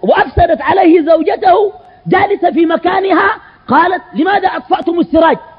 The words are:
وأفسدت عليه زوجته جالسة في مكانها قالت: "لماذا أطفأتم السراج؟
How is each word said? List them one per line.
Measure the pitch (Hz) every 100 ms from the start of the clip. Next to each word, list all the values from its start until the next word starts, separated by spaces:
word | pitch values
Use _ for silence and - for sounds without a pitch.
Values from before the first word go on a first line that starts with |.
وأفسدت | 190 370 381 - 339 311
عليه | 269 370 359 339
زوجته | 302 330 330 - 392 359 403 - - - -
جالسة | 370 392 403 339
في | 302 330
مكانها | 330 349 381 392 339 392 427 - _ -
قالت: | 269 339 359 - 294
"لماذا | 349 392 -
أطفأتم | 330 - 254 - 339
السراج؟ | 320 320 320 254 -